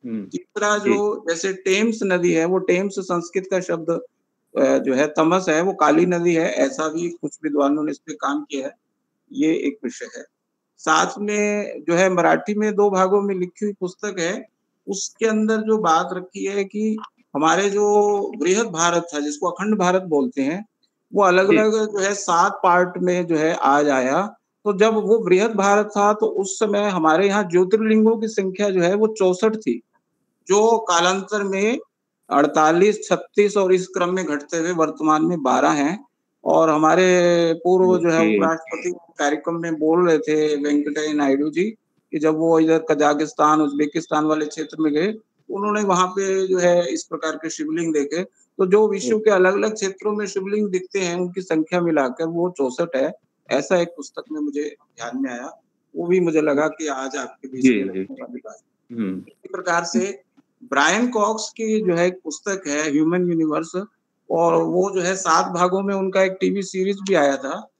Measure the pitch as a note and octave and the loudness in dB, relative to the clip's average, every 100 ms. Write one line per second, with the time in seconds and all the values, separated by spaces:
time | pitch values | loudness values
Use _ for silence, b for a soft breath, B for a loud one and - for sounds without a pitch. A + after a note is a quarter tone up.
0 | B2+ A2 F#2+ E4+ - G#3+ G#3 G#3 G3+ G3+ | -8 -10 -8 -12 -10 -4 -2 0 0 0
1 | G#3 F#3+ - E3 G3 F#3 F#3+ F#3+ A3+ A3 | 0 -4 -6 -4 -4 -4 -2 0 0 -2
2 | G3+ F3+ F3 E3 E3 F#3 - F3 G3 G3 | -2 0 2 0 0 0 0 0 0 -6
3 | F3+ F3 E3+ G3 F#3 F#3 F3+ E3+ D#3+ E3+ | -6 -6 -4 -8 -4 -6 -4 -6 -4 -6
4 | - _ _ _ _ - C3+ C3+ C3+ C3 | -6 _ _ _ _ 0 2 2 0 0
5 | D3+ D3+ D#3+ F#3 F#3 D#3 F#3 G3 D3+ D3+ | 0 2 2 2 0 0 0 2 4 4
6 | F3+ F3 F3 E3 E3 - C#3 C#3 D#3 D#3 | 2 2 0 0 0 0 -2 -2 -6 -4
7 | E3+ E3+ D3 - D#3 C#3+ C#3+ D3 D3+ C#3+ | -6 -8 -12 -8 -4 0 0 0 -4 -8
8 | - D3 C3 D3 D3 C#3+ C3+ - _ _ | -14 -8 -4 -6 -6 -8 -8 -14 _ _
9 | _ _ _ C3 D#3 - C#3+ C#3 B2 - | _ _ _ -4 -2 0 -4 -6 -10 -10
10 | A#2+ C3 - _ _ _ _ _ - D#3+ | -16 -16 -20 _ _ _ _ _ 0 2
11 | F3 - G#3 G#3 G#3 G#3 G3+ - D3 E3+ | 2 -2 -4 -2 0 -2 -6 -8 -2 2
12 | F#3+ F3+ E3 D#3+ - G#3 G#3+ G3+ G3+ F#3+ | 4 4 2 2 0 -2 -2 2 2 2
13 | F#3 G3+ G3+ F#3+ F3+ _ G#3 G3+ F3+ - | 2 2 0 -4 -6 _ -8 -6 -10 -8
14 | G#3 F#3+ E3+ A3 - _ _ _ - G3 | -10 -4 -4 -4 -10 _ _ _ -10 -8
15 | - _ A3 G#3+ G#3+ A3 A3 A3 G#3 G3+ | -10 _ -2 0 0 -2 0 0 2 2
16 | F#3 F3+ F3+ G3 F#3+ G3+ G3 G#3 A3 G#3+ | 0 -8 -10 -8 -6 -4 -6 -4 -4 -4
17 | - _ _ C#3+ D#3 F3 G3+ G3+ G#3 G#3 | -8 _ _ -2 2 2 2 0 2 4
18 | G#3 G3+ G3+ - E3 G3 A#3 D#3+ E3+ E3+ | 2 0 -4 -4 0 0 0 0 2 2
19 | E3 D3+ D3 D3 F3+ E3+ G3+ G#3+ F3+ F#3 | -2 -6 -6 -4 -6 -4 -2 2 2 2
20 | F#3 D3 B2+ C#3 C3+ F3 A3 _ _ _ | 0 0 0 -2 -4 -4 -10 _ _ _
21 | _ F#3 G3 F3+ G3 G#3+ G#3+ A3 G#3+ G#3 | _ 2 4 4 4 4 4 2 -2 -2
22 | F#3+ G3 - E3+ G3 G3 F#3 F3+ F3+ F3+ | -2 -2 0 2 2 2 2 4 2 0
23 | F3+ F3+ E3+ D#3+ D#3 D#3+ C3+ C#3+ D3 C3 | -2 0 0 0 0 2 2 4 4 2
24 | B2+ D3+ G3+ - _ _ G#3 F#3+ A3 A3 | 2 0 -2 -8 _ _ -6 2 2 2
25 | F#3+ A3+ F3 F#3 A3+ G#3+ G3 G3+ G#3 G#3 | 2 2 4 4 4 2 2 2 2 2
26 | G3+ G#3 A3 - G3 - G#3+ G3+ G#3 F#3 | 2 2 0 -2 -6 -2 0 0 0 0
27 | D#3 D#3+ G3 G3+ F#3+ F3 F#3 A3 A3 A3 | 2 4 2 0 0 2 2 2 4 4
28 | A3 A3+ A3 A3 F#3+ F#3 G#3 F#3+ E3+ G3+ | 4 2 -2 -4 -4 -2 -2 2 2 2
29 | A3 A3 F#3+ F3+ A3 A3 - - _ _ | 0 2 0 2 0 0 -4 -6 _ _
30 | _ _ _ _ - G3+ A3 A3+ G#3+ E3+ | _ _ _ _ 0 4 4 2 2 2
31 | F3 G3 F#3 G#3 G3+ F#3+ G#3 C4 - _ | 4 0 -4 -4 -2 -2 -2 -2 -8 _
32 | _ _ _ C#3 D3 D#3+ D#3 E3+ G3+ G#3 | _ _ _ 2 2 4 4 4 4 2
33 | - E3+ - - G#3 G3+ F#3+ F#3 F3+ - | -2 -4 -2 0 2 2 2 2 0 -4
34 | F3 F#3 E3 D3 C#3+ E3+ E3 F3 D#3 D#3 | -2 -2 -4 -6 -4 -4 -2 0 -2 0
35 | D#3 D#3 D#3+ F3 C3 B2+ D3 D3+ C#3+ G3 | 0 2 2 0 0 2 2 2 0 -2
36 | - _ _ _ - E3 D#3+ D3+ D#3 E3 | -10 _ _ _ 0 4 4 4 4 4
37 | F#3 F3+ F3 E3+ E3+ E3 F3+ F#3 F#3 F3+ | 4 4 4 4 2 0 2 4 4 4
38 | E3+ D#3+ E3 - - E3 - E3 F3 F3+ | 2 2 2 2 0 -2 -6 -8 -8 -8
39 | _ - C#3+ D3+ - E3 E3 D#3 D#3 E3 | _ -4 -2 -2 -4 -6 -6 -2 2 4
40 | F3 D#3 D3+ D3+ D3+ D3 D3 D3 D3 D3 | 4 2 2 0 0 0 0 0 0 -4
41 | D3+ D3 C#3+ C3+ D3+ D3+ G3+ A3 _ _ | -4 0 2 2 0 -2 -4 -4 _ _
42 | _ D#3 D#3 D#3 E3 E3 D#3+ D#3+ D#3+ D3+ | _ -2 0 0 2 4 4 2 2 2
43 | D3 D3 D#3 - D3+ D#3 D3 C#3+ D3 E3+ | 2 2 -2 0 2 4 0 0 -2 -4
44 | - D#3 D#3 D#3 D3+ D#3+ D3+ D#3+ D#3 D3 | -4 -2 0 0 -2 -8 -10 -2 0 0
45 | F#3+ A3 _ _ _ G3 G#3 G#3 G3+ F3+ | -2 -4 _ _ _ -6 -2 -2 0 2
46 | F#3 F#3+ G3 F#3+ F#3+ F#3 F3 F3 F3 - | 0 0 -2 -2 0 2 4 2 0 -6
47 | - D#3+ D#3+ D3+ D#3+ - D3+ D#3+ E3 D3+ | -8 -6 -6 -6 -10 -8 -6 -4 -2 -2
48 | C#3+ D#3 F#3+ _ _ - F#3+ G3+ G#3+ G3+ | -2 -4 -8 _ _ -4 2 4 4 0
49 | B3 A3 G#3+ G3 F#3 G3+ G#3+ G#3+ G3 F#3+ | -2 2 2 4 4 4 -2 -2 -6 -4
50 | G#3 G#3 G3+ G3 F#3+ G#3 G#3 F#3 F#3 G3 | -6 -4 -4 -6 -4 -2 -2 -4 -4 -4
51 | F3+ F3 F3+ F3+ F3+ D#3+ D#3 F3+ E3+ D3+ | -4 -2 -4 -6 -4 -2 0 0 0 0
52 | C3 B2 E3 E3+ F3 F3 C3 B2 E3+ C3 | 0 -2 -6 -2 -4 -2 -4 -2 -4 -2
53 | C#3+ - _ _ _ C3 C#3 F#3 E3+ D#3+ | -4 -6 _ _ _ -4 0 -2 -2 -8
54 | C#3 - - D3+ D3 C#3 D3 - _ _ | -16 -16 -12 -8 -6 -6 -8 -10 _ _
55 | A#2 B2 C3+ A#2+ C3 - _ _ _ D3+ | -10 -6 -6 -8 -14 -18 _ _ _ -8
56 | F3 F#3 E3+ D#3 D3+ C#3 D#3 D3+ D#3 C3+ | 0 2 2 0 2 0 0 -4 -8 -6
57 | C3+ C#3+ B2 - C3+ B2+ C3 A2 F#2+ F#2 | -6 -8 -10 -14 -16 2 2 2 -2 -6
58 | G2 C4+ A#2+ B2 A2 - _ _ _ A#2 | -10 -12 -14 -16 -18 -20 _ _ _ -8
59 | G2 F#2 - _ - - F3+ E3+ F3 - | -6 -6 -12 _ -14 -10 -4 -4 -2 -2
60 | F#3+ G3 _ _ _ _ - C3+ D3+ G3 | -2 -8 _ _ _ _ -4 0 2 2
61 | B3 A#3+ G#3 A3 - - A3 G#3+ F3+ E3+ | 0 0 -2 -2 -8 -8 -2 0 0 0
62 | F3+ F#3 D#3+ C#3+ G#3 F#3+ D3+ D3 D#3 C#3+ | 0 -2 -12 -10 -8 -8 -4 -4 0 0
63 | D#3 F3+ F3+ E3 D#3 D3+ E3 F3+ G#3 _ | 2 2 0 0 -2 -2 -6 -10 -10 _
64 | _ _ _ E3 E3+ E3 E3 E3+ F#3+ F#3+ | _ _ _ 0 2 2 0 0 0 0
65 | F3+ F#3+ E3+ E3 F#3 F3+ F3+ F#3+ G3 G3 | -2 -2 2 2 0 0 0 0 -2 -2
66 | F#3+ F#3+ F#3+ F#3+ F#3 G3 F#3+ F#3 F#3+ G3 | 0 2 0 0 -2 -2 -6 -4 -4 -4
67 | G3 F3+ C#3+ C3+ C3+ F3 A3 _ | 0 2 2 0 -6 -10 -12 _